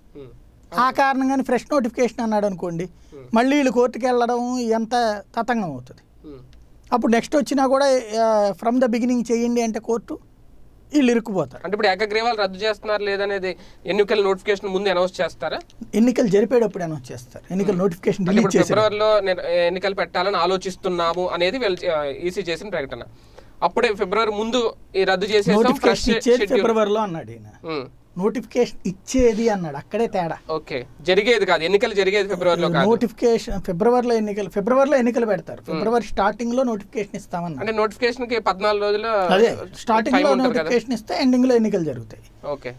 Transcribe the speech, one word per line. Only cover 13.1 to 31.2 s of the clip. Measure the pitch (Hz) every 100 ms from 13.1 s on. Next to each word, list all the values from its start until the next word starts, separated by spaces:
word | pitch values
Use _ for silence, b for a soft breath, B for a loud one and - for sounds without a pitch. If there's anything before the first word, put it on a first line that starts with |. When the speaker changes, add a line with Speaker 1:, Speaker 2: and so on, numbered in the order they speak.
| 196 202 202 185 175 B B -
Speaker 1:
ఎన్నికల | 196 202 214
నోటిఫికేషన్ | 196 190 214 202 202
ముందు | 185 202
అనౌన్స్ | 180 185 -
చేస్తారా? | 165 - 160 226 - - - 208
Speaker 2:
ఎన్నికలు | 240 233 240
జరిపేటప్పుడు | 196 214 247 214 196
అనౌన్స్ | 170 151 -
చేస్తారు. | 127 - - -
ఎన్నికల | 185 202
Speaker 1:
ఉమ్. | 180
Speaker 2:
నోటిఫికేషన్ | 196 - - 196 180
Speaker 1:
అంటే |
Speaker 2:
రిలీజ్ | 208 196 190
Speaker 1:
ఇప్పుడు |
Speaker 2:
చేసేటప్పుడు. | - 196 214
Speaker 1:
ఫిబ్రవరిలో | 208 214 214 196
నిర్-, | 185 151
ఎన్నికలు | 175 175 180 196 196
పెట్టాలని | 175 190 185 190
ఆలోచిస్తున్నాము | 170 190 190 185 190 175 165 170 180
అనేది | 170 180 262
వీళ్ళు, | 220 180 -
ఆ, | 156
ఈసీ | 143 135 175 190
చేసిన | 175 165 208
ప్రకటన. | 170 135 123 113 B B B B B
అప్పుడే | 170 233 226
ఫిబ్రవరి | 202 190 208 220
ముందు | 208 226 247 226 - - 190
ఈ |
రద్దు | 190 185 196
చేసేసాం, | 208 202 202
Speaker 2:
నోటిఫికేషన్ | 247 269 - 196
Speaker 1:
ఫ్రెష్ | -
Speaker 2:
ఇచ్చేది | 233 240 247
Speaker 1:
షెడ్యూల్. | 202 226
Speaker 2:
ఫిబ్రవరిలో | 196 220 208 208
అన్నాడు | 214 165 113
ఈయన. | 117 107 - 170
Speaker 1:
ఉమ్. | 151 123 - _ -
Speaker 2:
నోటిఫికేషన్ | 202 233 - 254 214 - 196
ఇచ్చేది | 180 - 262 240 214 226
అన్నాడు, | 202 165 143
అక్కడే | - 214 226
తేడా. | 208 170 - -
Speaker 1:
ఓకే, | 160 156 143 120 -
జరిగేది | 143 185